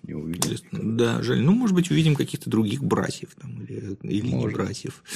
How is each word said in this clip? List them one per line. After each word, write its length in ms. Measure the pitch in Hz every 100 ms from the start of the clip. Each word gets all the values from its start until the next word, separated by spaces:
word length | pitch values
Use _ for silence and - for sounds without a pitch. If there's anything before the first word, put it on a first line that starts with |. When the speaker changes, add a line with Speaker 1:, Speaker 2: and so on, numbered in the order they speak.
Speaker 1:
не 140 | - 76
увидим. 220 | 78 85
Speaker 2:
Интересно. 400 | - - - -
Да, 400 | 107 113 117 117
жаль. 180 | 117 127
Ну, 100 | 135
может 240 | 226 240 180
быть, 160 | 175
увидим 240 | 151 160 143
каких-то 340 | - - -
других 340 | 110 107 -
братьев 520 | - 113 180 - - -
там, 220 | 123 -
или, 340 | - 107 107 98
или 240 | - 101 120
не 80 |
Speaker 1:
Может. 240 | 127 110 -
Speaker 2:
братьев. 460 | 98 - - - -